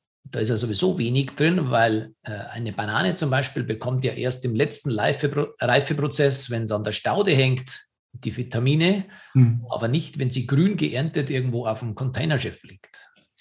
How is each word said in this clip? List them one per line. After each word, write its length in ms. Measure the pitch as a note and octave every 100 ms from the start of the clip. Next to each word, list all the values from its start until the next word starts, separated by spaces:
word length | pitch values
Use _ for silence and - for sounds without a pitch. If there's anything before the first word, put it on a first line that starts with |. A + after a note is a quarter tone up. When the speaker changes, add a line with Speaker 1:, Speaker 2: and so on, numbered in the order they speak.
| _ _
Speaker 1:
da 140 | - A#2+
ist 120 | A2
ja 60 | A2
sowieso 420 | A#2 G#2 F#3 E3
wenig 340 | A#2 B2+ C3+
drin, 380 | - D#3 F3+ C3+
weil, 440 | A#2+ A2+ A2 - -
äh, 100 | -
eine 400 | G#2 - A#2+ A2
Banane 440 | G2 G#2+ A2+ F3+ E3
zum 120 | D3
Beispiel 360 | C3+ C3+ C#3
bekommt 400 | A2+ A2 B2 C3
ja 80 | B2+
erst 320 | A#2 B2 G#2+
im 100 | B2
letzten 380 | A2+ D3+ - C#3+
Reifepro-, 600 | G#2+ B2+ C3+ C#3+ C#3+ D#3+ -
Reifeprozess, 880 | A#2+ C3 C#3 C#3+ C#3+ - C#3+ C3 -
wenn 180 | A#2 A2
sie 80 |
an 100 | G#2
der 80 | G#2+
Staude 400 | G#2 A2+ D#3+ G3
hängt, 480 | C3+ C3 B2+ - - - _ _
die 240 | - A2+ A#2+
Vitamine, 680 | A#2+ A2+ B2+ D3+ F3 G3+ F#3+ - -
Speaker 2:
Mhm. 320 | C3+ A#2 A#2 -
Speaker 1:
aber 200 | A#2 A#2
nicht, 300 | D3+ - C#3
wenn 100 | C3
sie 160 | C3+ A#2+
grün 300 | C#3+ F#3+ F#3+
geerntet 520 | D3+ B2 D#3 D#3 C3+
irgendwo 380 | C3+ B2+ A#2 A2+
auf 140 | A2
dem 160 | A#2+ G2+
Containerschiff 680 | C3 C3 D#3+ C3+ G2 -
liegt. 480 | - G2 - - - _ _ _